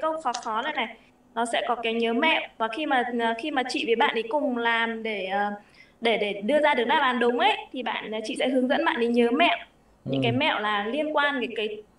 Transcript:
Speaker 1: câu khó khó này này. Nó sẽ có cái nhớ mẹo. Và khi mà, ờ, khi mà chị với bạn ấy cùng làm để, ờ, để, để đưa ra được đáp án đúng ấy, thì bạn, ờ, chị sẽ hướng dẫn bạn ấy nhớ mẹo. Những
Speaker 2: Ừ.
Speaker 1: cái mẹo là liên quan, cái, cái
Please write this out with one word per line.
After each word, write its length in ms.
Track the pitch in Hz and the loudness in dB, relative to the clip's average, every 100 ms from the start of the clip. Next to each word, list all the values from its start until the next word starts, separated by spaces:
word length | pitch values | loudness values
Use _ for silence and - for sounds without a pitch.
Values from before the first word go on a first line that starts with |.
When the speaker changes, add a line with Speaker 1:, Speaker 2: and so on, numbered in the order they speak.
Speaker 1:
câu 180 | 311 320 | -4 -2
khó 120 | 262 233 | -4 -4
khó 180 | 240 220 | -4 -4
này 100 | 294 | -2
này. 240 | 294 226 - _ _ _ | -4 -6 -8 _ _ _
Nó 100 | 226 240 | -4 -2
sẽ 100 | 277 - | 0 0
có 60 | |
cái 200 | 233 233 | -2 -2
nhớ 180 | 226 226 | 0 0
mẹo. 300 | 233 320 302 - - | 2 2 2 -2 -4
Và 100 | 220 | -4
khi 180 | 226 302 | -2 0
mà, 180 | 262 240 240 | 0 0 0
ờ, 140 | 226 226 | -2 -2
khi 120 | 302 | -2
mà 120 | 285 254 | -2 -2
chị 180 | 302 220 | -2 0
với 100 | 226 | 2
bạn 180 | 285 | 2
ấy 100 | 226 220 | 0 -2
cùng 280 | 294 269 240 | -2 0 0
làm 460 | 233 226 226 226 | 0 0 0 -4
để, 240 | 220 202 185 | -6 -6 -2
ờ, 240 | 202 208 208 - - - - | -2 -2 -6 -14 -20 -20 -2
để, 160 | 233 202 | 0 2
để 260 | 208 202 | 0 -2
đưa 160 | 208 294 | 2 4
ra 140 | 294 | 4
được 100 | 285 | 2
đáp 140 | 233 311 | 2 2
án 180 | 262 240 | 2 2
đúng 200 | 240 254 | 2 4
ấy, 180 | 392 427 427 | 2 2 -4
thì 100 | 262 | -8
bạn, 280 | 226 - - | -6 -6 -6
ờ, 60 | 214 | -8
chị 120 | 220 - | -6 -2
sẽ 100 | 262 | 0
hướng 200 | 262 254 | 2 2
dẫn 160 | 277 | 2
bạn 120 | 330 240 | 0 0
ấy 120 | 233 | 2
nhớ 220 | 240 233 | 4 4
mẹo. 260 | 269 339 - - _ _ _ | 4 4 2 -6 _ _ _
Những 180 | 135 135 | -4 0
Speaker 2:
Ừ. 0 | |
Speaker 1:
cái 100 | 131 | 2
mẹo 260 | 247 302 220 | 2 0 0
là 260 | 214 208 | 0 -2
liên 320 | 208 285 302 302 | -2 -2 0 0
quan, 240 | 285 277 | 0 0
cái, 80 | 226 220 | -4 -4
cái 260 | 214 208 - | -6 -6 -16